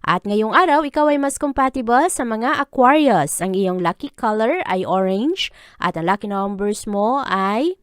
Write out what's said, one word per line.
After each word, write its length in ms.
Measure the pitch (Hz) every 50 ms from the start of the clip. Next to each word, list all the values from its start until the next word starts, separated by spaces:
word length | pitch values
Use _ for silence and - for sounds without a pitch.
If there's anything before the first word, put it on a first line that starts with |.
At 240 | - - 160 185 _
ngayong 320 | 202 202 208 214 220 - 285
araw, 240 | 370 349 277 302
ikaw 320 | 320 285 - 302 302 302 294
ay 80 | 285
mas 160 | 277 277 277 -
compatible 720 | - 285 269 - 269 269 - 262 247 220 240 254 311 370
sa 160 | - - 277
mga 320 | 233 220 220 226 262 302 -
Aquarius. 800 | 277 _ - - 247 247 277 311 302 277 214 170 143 - - -
Ang 160 | 175 190 185
iyong 320 | 190 196 185 180 180 180
lucky 240 | 170 - _ - 277
color 560 | _ - - 226 214 214 220 233 311 370 -
ay 160 | - 185 190
orange 720 | 185 - 175 190 190 190 190 196 233 302 359 - - - _ - - - _ _
at 160 | - 175 180
ang 160 | 165 160 175
lucky 160 | 196 208 -
numbers 640 | 208 202 196 196 202 202 190 202 208 208 - - 220
mo 320 | 202 202 202 220 254 285 262 -
ay 480 | 180 190 190 196 202 226 285 339 381 _